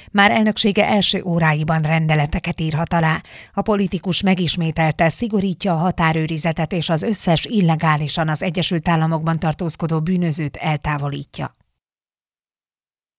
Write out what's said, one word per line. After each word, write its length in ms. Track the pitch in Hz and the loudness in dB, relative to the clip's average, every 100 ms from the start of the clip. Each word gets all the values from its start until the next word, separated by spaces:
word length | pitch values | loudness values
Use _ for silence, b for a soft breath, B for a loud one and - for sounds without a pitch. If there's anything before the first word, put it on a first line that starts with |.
| B | B
Már 200 | 202 202 | 2 4
elnöksége 580 | 226 214 208 220 202 196 | 4 2 2 0 2 2
első 340 | 208 185 196 | 2 2 0
óráiban 600 | 185 170 160 151 156 160 | 0 2 2 2 0 0
rendeleteket 800 | 151 160 160 151 147 185 - 175 | 2 2 2 2 0 -2 -4 -4
írhat 320 | 160 151 165 | -4 -2 0
alá. 300 | 170 160 160 - B B | 2 2 0 -6 B B
A 100 | - | -6
politikus 580 | 202 208 196 180 190 165 | 0 0 0 -2 -2 0
megismételte, 880 | 196 185 170 - 160 156 160 147 165 | 2 2 2 0 -2 0 0 2 2
szigorítja 640 | - 240 208 196 170 196 | 0 -2 0 -2 -2 -2
a 40 | 165 | 0
határőrizetet, 960 | 180 - 165 160 156 160 165 160 160 | 0 2 0 2 -2 -2 -4 -2 -2
és 160 | 185 156 | -2 -2
az 140 | 160 | -2
összes 420 | 190 214 - 160 | 0 -2 2 2
illegálisan 840 | - 226 170 160 160 151 151 - 160 | 2 2 2 2 2 0 -2 -2 -2
az 140 | 156 | -2
Egyesült 460 | 185 160 160 170 170 | -2 -2 -2 -2 0
Államokban 500 | 165 160 160 160 165 | 0 2 0 -2 -2
tartózkodó 640 | 165 147 170 - 160 160 | -2 -2 -4 -4 -2 -2
bűnözőt 560 | 156 185 175 151 147 - | 0 0 0 -2 -4 -6
eltávolítja. 1000 | 160 151 151 147 143 143 143 - 143 _ _ _ _ _ _ _ _ _ _ _ _ _ _ _ _ | -4 -4 -2 -4 -4 -8 -10 -10 -12 _ _ _ _ _ _ _ _ _ _ _ _ _ _ _ _